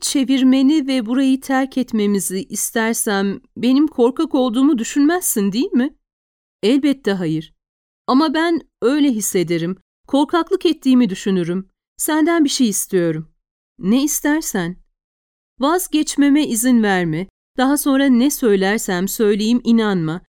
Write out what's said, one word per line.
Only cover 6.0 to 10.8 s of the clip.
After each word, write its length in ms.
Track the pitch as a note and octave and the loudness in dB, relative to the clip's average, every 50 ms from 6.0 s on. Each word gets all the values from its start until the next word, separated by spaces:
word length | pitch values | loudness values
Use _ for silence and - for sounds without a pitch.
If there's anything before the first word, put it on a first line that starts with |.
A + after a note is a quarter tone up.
| _ _ _ _ _ _ _ _ _ _ _ - | _ _ _ _ _ _ _ _ _ _ _ -2
"Elbette 500 | - G#3 C4+ C#4+ C4+ D4 C4+ C4+ - G3+ | 0 2 2 2 2 0 -2 -2 -2 -4
hayır. 420 | G3 F3+ F3+ D#3 D#3+ D#3 D#3+ - _ _ _ _ _ _ _ _ _ _ - | -2 -2 -2 -4 -4 -4 -6 -10 _ _ _ _ _ _ _ _ _ _ -4
Ama 280 | - B3 C4 D#4+ D#4 C4+ | 0 2 2 2 2 0
ben 260 | D#4 E4 F4 E4 C#4 - _ _ - | 0 0 0 -2 -4 -6 _ _ -2
öyle 280 | - A#3+ C#4+ D4+ C#4+ C#4+ | -2 0 2 2 2 0
hissederim. 680 | A#3 G#3+ F#3+ - - F#3+ F3 D#3+ E3+ E3 E3 E3+ F#3+ - _ _ _ _ _ | 0 -2 -4 -4 -2 -2 -2 0 -2 -4 -4 -6 -8 -10 _ _ _ _ _
Korkaklık 600 | - - C4+ D4+ - - F4 E4 - G4 F#4 - | -2 0 0 0 0 0 -2 -2 -2 -4 -2 0
ettiğimi 440 | F4 - - | -2 -2 0